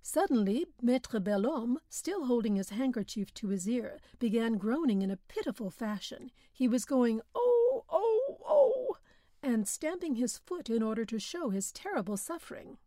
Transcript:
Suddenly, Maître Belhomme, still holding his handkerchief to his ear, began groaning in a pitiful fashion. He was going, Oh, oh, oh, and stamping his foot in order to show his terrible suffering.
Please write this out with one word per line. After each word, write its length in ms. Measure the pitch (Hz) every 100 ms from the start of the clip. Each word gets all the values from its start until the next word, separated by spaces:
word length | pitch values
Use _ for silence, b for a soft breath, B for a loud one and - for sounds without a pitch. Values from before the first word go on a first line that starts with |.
Suddenly, 640 | - 302 392 240 196 226 349 -
Maître 380 | 247 254 - 220
Belhomme, 560 | 190 202 220 311 233 262 _
still 360 | - - 392
holding 300 | 262 240 220
his 140 | 196 185
handkerchief 640 | 202 269 240 196 - 196
to 140 | - 202
his 180 | 196 180
ear, 320 | 247 214 - b b
began 400 | 233 226 226 220
groaning 440 | 202 277 320 196
in 100 | 196
a 60 | 190
pitiful 520 | _ - - - 202
fashion. 600 | - 220 208 - - 254 b b
He 160 | _ 254
was 180 | 247
going, 360 | - 262 240 226 -
Oh, 500 | - 494 480 466 539 -
oh, 480 | - 453 440 539 -
oh, 520 | - 587 523 508 508 - b b b _
and 240 | 277 226 202
stamping 480 | - 311 359 349
his 220 | 233 247 -
foot 320 | - 359 -
in 120 | 226
order 240 | 220 220
to 140 | 226 220
show 300 | - 349 302
his 220 | 196 185
terrible 460 | - 381 349 185 202
suffering. 600 | - 330 - - - -